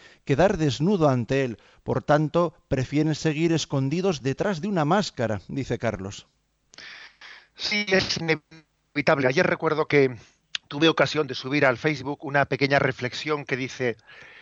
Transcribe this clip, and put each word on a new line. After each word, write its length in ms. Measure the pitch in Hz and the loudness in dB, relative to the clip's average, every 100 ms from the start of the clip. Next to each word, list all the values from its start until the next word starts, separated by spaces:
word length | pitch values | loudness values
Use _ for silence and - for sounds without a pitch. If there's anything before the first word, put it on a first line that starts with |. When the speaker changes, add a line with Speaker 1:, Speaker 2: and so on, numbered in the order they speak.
| - - - | -14 -14 -2
Speaker 1:
quedar 320 | 131 185 147 | 2 4 4
desnudo 500 | 156 113 160 208 151 | 0 0 2 4 4
ante 360 | 127 110 135 | 2 0 0
él, 140 | 131 107 _ _ | -2 -4 _ _
por 180 | - 123 | -4 -4
tanto, 520 | - 147 156 170 175 - - | 2 2 2 0 0 -2 -6
prefieren 460 | 131 127 143 156 | -4 -2 0 0
seguir 360 | 151 160 147 165 | 0 -2 0 0
escondidos 680 | 160 - 139 135 165 190 151 | 0 -2 -2 -2 0 -2 -2
detrás 380 | 120 131 202 170 | -4 -2 -2 -4
de 80 | 190 | -4
una 160 | 190 | 0
máscara", 560 | 147 196 190 - 113 104 - | 2 2 0 -4 -4 -4 -6
dice 300 | 139 127 117 | -8 -6 -4
Carlos. 480 | 117 104 95 - - _ _ _ _ - - - - _ - - _ | -4 -6 -8 -12 -18 _ _ _ _ -20 -20 -20 -20 _ -20 -20 _
Speaker 2:
Sí, 320 | - - 208 208 | -10 -4 -4 2
es 300 | 190 - - | 2 2 -2
inevitable. 1080 | 165 160 _ 160 _ _ _ 147 147 151 127 | -2 -2 _ -20 _ _ _ -4 2 2 4
Ayer 200 | 135 180 | 2 2
recuerdo 400 | 170 160 151 151 | 2 -2 -2 2
que 300 | 147 135 117 - _ _ - - | 4 4 0 -18 _ _ -14 -10
tuve 220 | 143 160 | 2 2
ocasión 380 | 151 143 147 143 | 4 2 0 -4
de 80 | |
subir 320 | 127 131 143 139 | -6 -4 2 2
al 100 | 120 | 2
Facebook 480 | 156 147 131 143 | -2 -4 -6 -8
una 220 | 139 143 135 | -2 0 0
pequeña 320 | 135 139 139 | 0 2 2
reflexión 680 | 139 120 123 - 151 151 | 2 -2 -6 -6 -4 -4
que 120 | 135 127 | -4 -6
dice, 400 | 127 - 127 110 _ - - - | -6 -4 -4 -4 _ -20 -20 -20